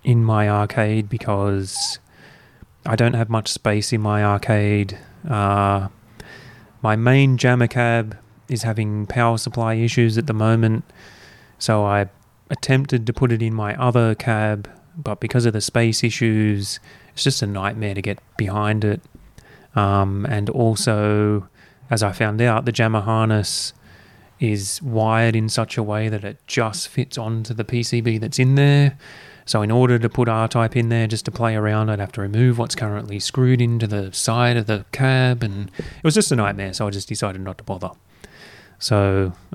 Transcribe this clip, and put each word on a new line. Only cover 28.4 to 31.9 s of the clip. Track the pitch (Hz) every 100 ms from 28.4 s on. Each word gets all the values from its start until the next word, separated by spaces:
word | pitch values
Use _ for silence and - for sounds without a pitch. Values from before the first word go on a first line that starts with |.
| 127 139
there. | 143 143 143 139 - - - - -
So | 110
in | 104
order | 113 127 120
to | 113
put | - 117
R-Type | 113 113 123 113 123
in | 117
there | 117 113
just | 110 -
to |
play | 110 117
around, | 110 107 107 110